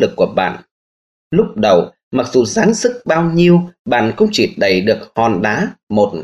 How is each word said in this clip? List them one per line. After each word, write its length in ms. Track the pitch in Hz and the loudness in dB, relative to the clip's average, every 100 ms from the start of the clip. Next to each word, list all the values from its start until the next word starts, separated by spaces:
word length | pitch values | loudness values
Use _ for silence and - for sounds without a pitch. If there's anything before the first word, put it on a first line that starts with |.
lực 100 | 110 - | -2 -2
của 160 | 90 95 | -4 -2
bạn. 260 | 92 - - _ _ _ _ _ _ | -4 -6 -16 _ _ _ _ _ _
Lúc 260 | 175 226 - | -2 -2 0
đầu, 340 | 208 90 - - _ | 2 2 0 -8 _
mặc 160 | 127 117 | -6 0
dù 120 | 131 | 0
dáng 300 | 117 226 196 | 0 2 0
sức 280 | 226 240 - | 2 -2 -2
bao 260 | - 160 170 | -4 -2 0
nhiêu, 300 | 165 175 175 175 - | 2 4 4 0 -10
bạn 280 | - - 113 - | -4 0 0 0
cũng 120 | 214 | 0
chỉ 220 | 208 104 - | 0 -2 -2
đẩy 240 | 98 92 | 0 0
được 320 | 107 107 - | 0 -2 -4
hòn 280 | - 113 92 | -2 0 0
đá 320 | 107 120 233 - - | -2 -2 -4 -8 -4
một 240 | 107 104 82 | -2 -2 -4